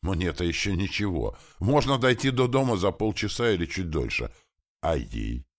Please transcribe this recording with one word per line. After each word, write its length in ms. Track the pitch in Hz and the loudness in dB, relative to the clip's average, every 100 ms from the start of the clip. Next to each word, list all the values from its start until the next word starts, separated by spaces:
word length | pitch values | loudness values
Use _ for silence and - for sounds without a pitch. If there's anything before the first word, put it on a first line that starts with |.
Мне-то 400 | 87 92 90 78 | -2 0 0 0
ещё 320 | 87 82 - | -2 0 -2
ничего. 640 | 92 95 - 101 85 53 - - - | -2 -2 -2 -2 -2 -4 -8 -20 -4
Можно 380 | 101 143 131 135 | 2 4 4 2
дойти 340 | 127 123 135 | 4 4 2
до 160 | 127 127 | 2 2
дома 280 | 127 131 107 | 2 2 2
за 140 | 95 | 0
полчаса 640 | - 110 - 104 - 120 | 2 -2 0 -4 0 0
или 120 | 98 | 2
чуть 260 | 82 - 90 | 0 -4 -2
дольше. 440 | 76 60 - 58 - _ _ _ _ | -2 -2 -2 -6 -10 _ _ _ _
А 160 | 82 78 | -2 -2
ей? 500 | 52 55 53 60 - | -2 -6 -4 -6 -10